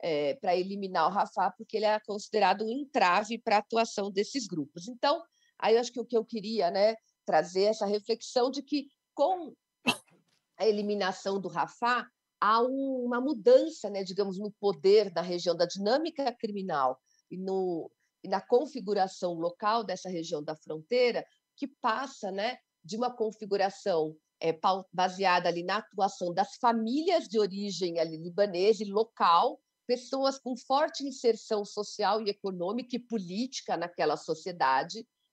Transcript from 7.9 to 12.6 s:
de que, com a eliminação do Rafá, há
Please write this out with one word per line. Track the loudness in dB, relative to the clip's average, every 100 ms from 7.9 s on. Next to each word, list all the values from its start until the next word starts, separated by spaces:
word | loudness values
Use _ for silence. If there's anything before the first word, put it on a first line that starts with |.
| -2 -2 -4 -2 0 0
de | -2
que, | -4 -6 -6 _ _
com | 0 0 0 -6 -16 _ _ -4 -4 _ _ _ _ _ _
a | 0
eliminação | 2 0 -2 -2 -4 -4 -4
do | -4
Rafá, | -4 -4 -2 0 0 -2 _ _ _
há | 4 4